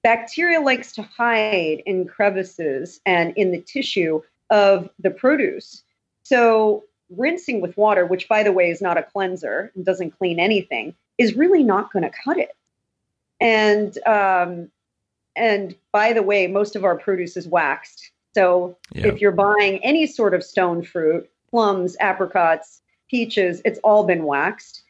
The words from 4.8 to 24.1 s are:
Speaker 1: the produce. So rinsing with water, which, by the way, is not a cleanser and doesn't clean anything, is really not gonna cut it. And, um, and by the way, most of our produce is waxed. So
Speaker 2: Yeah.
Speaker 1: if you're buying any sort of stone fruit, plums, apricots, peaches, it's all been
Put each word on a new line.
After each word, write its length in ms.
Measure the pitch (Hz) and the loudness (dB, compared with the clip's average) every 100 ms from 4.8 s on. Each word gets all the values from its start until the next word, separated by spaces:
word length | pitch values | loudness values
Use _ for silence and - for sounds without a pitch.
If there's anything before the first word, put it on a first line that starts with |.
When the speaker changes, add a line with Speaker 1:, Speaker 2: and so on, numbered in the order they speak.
| 170 - | -2 -4
Speaker 1:
the 100 | 190 | -4
produce. 720 | 185 262 294 220 - - - _ _ _ _ | 0 0 2 0 -4 -16 -20 _ _ _ _
So 640 | - 247 233 220 214 208 - _ _ 180 | 0 4 4 4 2 0 -6 _ _ -4
rinsing 440 | 277 359 - 233 | -4 -4 -6 -6
with 160 | 175 202 | -6 0
water, 300 | 214 190 180 | 2 2 0
which, 220 | 185 - | -2 0
by 140 | 214 | 0
the 100 | 208 | 2
way, 180 | 185 175 | 2 2
is 100 | 165 | 0
not 160 | 190 165 | -2 -2
a 60 | |
cleanser 680 | - 202 190 185 147 123 311 | -4 -6 -6 -6 -6 -8 -8
and 100 | 190 | -6
doesn't 320 | 185 180 170 _ | -4 -4 -6 _
clean 220 | 185 170 | -4 0
anything, 540 | 185 208 175 117 127 - _ - | 0 0 -4 -10 -10 -16 _ 0
is 160 | 226 | 0
really 300 | 220 339 370 | 2 2 4
not 280 | 247 196 208 | 4 0 -2
gonna 180 | 196 165 - | -6 -6 -8
cut 140 | 277 339 | -6 -4
it. 140 | - - _ _ _ _ _ _ _ _ | -6 -10 _ _ _ _ _ _ _ _
And, 580 | 226 220 214 208 208 - 233 | 0 2 2 2 -2 -4 0
um, 640 | 214 196 185 175 175 170 _ _ _ _ _ _ - | 2 2 0 -2 -6 -14 _ _ _ _ _ _ -2
and 380 | 233 202 185 180 _ | 0 0 -4 -14 _
by 200 | 208 220 | 0 2
the 80 | 226 | 2
way, 240 | 196 202 180 | 2 0 0
most 300 | 196 208 208 | -2 -2 -2
of 80 | |
our 120 | 190 170 | -2 -2
produce 400 | - 185 175 180 | -2 -4 -4 -10
is 120 | 170 | -2
waxed. 600 | 170 143 151 - - - _ _ | 0 0 -4 -10 -20 -20 _ _
So 420 | 208 185 180 180 180 - | 2 4 2 0 -10 -16
Speaker 2:
Yeah. 160 | - 208 | -2 0
Speaker 1:
if 120 | 208 | 2
you're 120 | 202 | 0
buying 500 | 180 202 208 202 196 | 2 2 4 2 0
any 220 | 254 311 311 | 0 0 0
sort 280 | - 208 | 0 0
of 100 | 175 | 0
stone 400 | - - 180 170 | -2 -2 0 -2
fruit, 440 | 170 175 156 165 - _ _ | -6 -2 0 0 -6 _ _
plums, 460 | 240 214 190 180 - | 0 2 0 -4 -2
apricots, 800 | 202 190 180 185 165 160 - _ _ _ _ | -2 -2 -2 0 2 0 -4 _ _ _ _
peaches, 500 | 247 226 214 185 170 | -4 -2 0 -2 -2
it's 160 | - - | -6 0
all 240 | 214 214 | 2 4
been 180 | 190 | 4